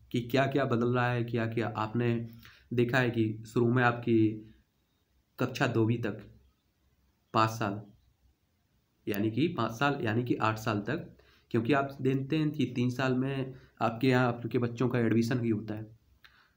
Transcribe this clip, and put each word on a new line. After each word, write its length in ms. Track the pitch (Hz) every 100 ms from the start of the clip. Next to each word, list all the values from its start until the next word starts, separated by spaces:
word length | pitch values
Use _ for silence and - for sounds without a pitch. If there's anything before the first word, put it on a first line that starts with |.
| -
कि 100 | 127
क्या-क्या 440 | 117 131 135 143 127
बदल 280 | 117 120
रहा 180 | 123 123
है, 120 | 123
क्या-क्या 440 | 117 117 113 113 104
आपने 600 | 107 110 117 120 117 117 - - - _
देखा 240 | 123 120 131
है 120 | 123
कि 340 | 117 110 107 -
शुरू 200 | 127 120
में 100 | 127
आपकी 680 | 120 120 120 113 107 110 - - _ _ _ _ _ _ _ -
कक्षा 280 | 123 - 135
दोवीं 340 | 113 110 117
तक 220 | 107 - - - _ _ _ _ _ _ _ _ _
पाँच 160 | 113 110
साल, 320 | 113 107 101 - - _ _ _ _ _ _ _ _ _ _ -
यानी 240 | 101 110
कि 160 | 117 170
पाँच 240 | - 110
साल, 280 | - 143 139
यानी 220 | 110 110
कि 120 | 123 -
आठ 220 | 110 110
साल 220 | 123 104
तक, 380 | 104 160 - - _ _ _
क्योंकि 220 | 120 117
आप 240 | 143 139 -
देखते 360 | 131 135 135 156
हैं 140 | 151
कि 140 | 143 127
तीन 240 | 120 123
साल 240 | 123 131
में 400 | 127 131 135 - - - -
आपके 260 | 117 117 131
यहाँ 200 | 127 127
आपके 300 | 117 117 123
बच्चों 320 | 117 117 127
का 100 | 123
एडमिशन 380 | 113 110 113 123
भी 120 | 117
होता 240 | 104 -
है। 260 | 107 - - _ _ - _ _